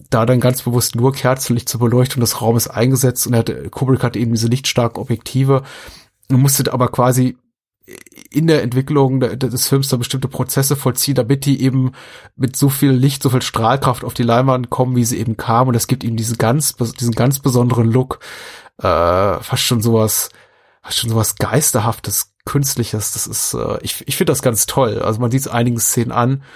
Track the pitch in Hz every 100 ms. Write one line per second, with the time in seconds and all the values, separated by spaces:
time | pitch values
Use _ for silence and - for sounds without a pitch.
0 | - 113 117 127 123 131 - 120 - 120
1 | 127 135 127 131 - 123 - 117 120 120
2 | 127 127 117 - 113 117 - - 123 135
3 | 135 - - 117 113 - 71 - 127 131
4 | 123 104 117 117 117 123 - - 117 -
5 | - 113 - 131 135 139 135 - - -
6 | _ _ _ 123 139 139 135 117 123 -
7 | 123 127 127 - _ _ _ _ - -
8 | - - - 147 160 151 113 123 135 147
9 | 135 131 127 117 131 123 - 139 139 123
10 | 120 131 127 - 131 - 139 139 131 120
11 | - 135 117 139 139 135 131 131 131 -
12 | - - - - 127 - 139 139 139 127
13 | 139 139 139 123 - - 110 135 139 120
14 | 120 - 117 117 131 127 123 - 127 123
15 | 117 120 113 107 - 117 131 117 - 131
16 | 120 113 113 113 113 143 147 - 117 -
17 | 120 117 123 135 139 123 123 120 113 120
18 | 131 - - - - - - - 98 82
19 | 85 90 101 87 - 131 - 120 113 113
20 | 110 - - - _ _ _ _ - -
21 | 117 113 107 - 104 123 156 117 110 -
22 | - - - _ - 143 139 - 117 107
23 | - - - - - - - - - -
24 | - - 175 135 127 113 - - 123 -
25 | - 110 120 131 135 117 120 117 - -
26 | 117 117 120 135 -